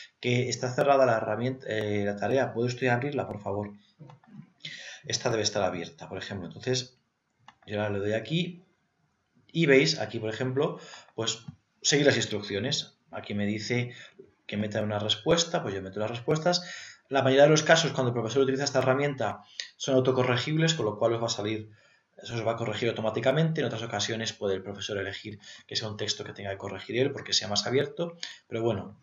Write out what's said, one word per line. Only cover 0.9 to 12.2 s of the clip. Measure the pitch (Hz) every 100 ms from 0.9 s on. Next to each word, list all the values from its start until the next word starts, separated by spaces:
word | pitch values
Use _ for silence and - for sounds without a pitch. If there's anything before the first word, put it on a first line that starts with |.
| 139 127
la | 113
herramienta, | 107 107 123 131 -
eh, | 107 107 104 101
la | 101
tarea, | 104 131 127
¿puede | 113 123
usted | 123 127
abrirla, | 120 139 127 98
por | 104
favor?". | 101 101 104 101 _ - 143 - _ - - _ - - - - -
Esta | - 127
debe | 113
estar | 104 107
abierta, | 95 90 85 - 82
por | 95
ejemplo. | - 98 87
Entonces, | 123 - 127 127 _ _ _ _ _ _ - -
yo | 104
ahora | 104
le | 101
doy | 101
aquí | 110 - 165 180 - - _ _ _ _ _ _ _ _
y | 160 160
veis | 135 156 -
aquí, | 107 117
por | 107
ejemplo, | 107 127 131 160 - - - - -
pues, | 113 - - - _ _
seguir | - 147 135
las |
instrucciones. | 117